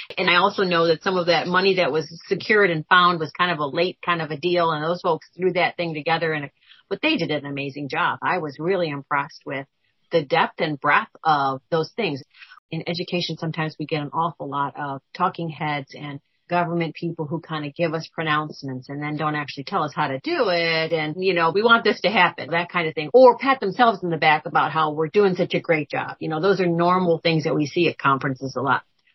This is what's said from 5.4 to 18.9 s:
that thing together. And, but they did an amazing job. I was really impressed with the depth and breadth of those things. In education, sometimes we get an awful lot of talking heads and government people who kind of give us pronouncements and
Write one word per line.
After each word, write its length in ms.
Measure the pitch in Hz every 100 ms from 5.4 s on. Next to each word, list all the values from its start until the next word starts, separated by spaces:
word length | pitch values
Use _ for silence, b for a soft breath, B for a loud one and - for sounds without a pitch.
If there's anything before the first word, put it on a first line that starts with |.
| 180
that 240 | 175 156 -
thing 160 | 170
together. 400 | 151 147 165 165
And, 180 | 156 143 _ b b b
but 120 | 196
they 140 | 311 294
did 160 | 156
an 140 | 151 139
amazing 420 | 139 139 139 143
job. 320 | 156 165 123
I 180 | 135 180
was 180 | 156 135
really 300 | 160 190 165
impressed 540 | 143 135 143 143 - -
with 200 | 139 135 _ _ _ -
the 100 | 170
depth 380 | 143 165 220 -
and 180 | 165 147
breadth 380 | 147 170 220 -
of 380 | 160 147 135 131 -
those 240 | 165 156 -
things. 260 | 165 135 - B B B -
In 140 | 165 -
education, 520 | 170 180 180 - 160
sometimes 400 | 160 160 156 -
we 60 | 151
get 160 | 147
an 80 | 143
awful 400 | 160 165 - 147
lot 260 | 139 139 -
of 240 | 143 139 _
talking 340 | - 180 185 165
heads 480 | 139 151 147 139 -
and 220 | 147 139 _ _ -
government 440 | 175 170 170 165 -
people 300 | 170 160 147
who 140 | 160
kind 260 | - 156 143
of 80 |
give 200 | 139 170
us 160 | 165 160
pronouncements 760 | - 160 151 156 - 139 127
and 120 | 131